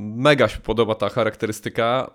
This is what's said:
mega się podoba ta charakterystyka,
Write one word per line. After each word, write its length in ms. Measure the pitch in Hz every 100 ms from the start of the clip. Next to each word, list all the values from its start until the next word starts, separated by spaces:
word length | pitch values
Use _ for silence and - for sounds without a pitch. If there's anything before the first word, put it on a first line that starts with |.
| 104 113
mega 320 | 139 147 107
się 100 | -
podoba 360 | - 110 107 107
ta 140 | 101
charakterystyka, 1000 | - 110 - 110 110 117 113 117 127 -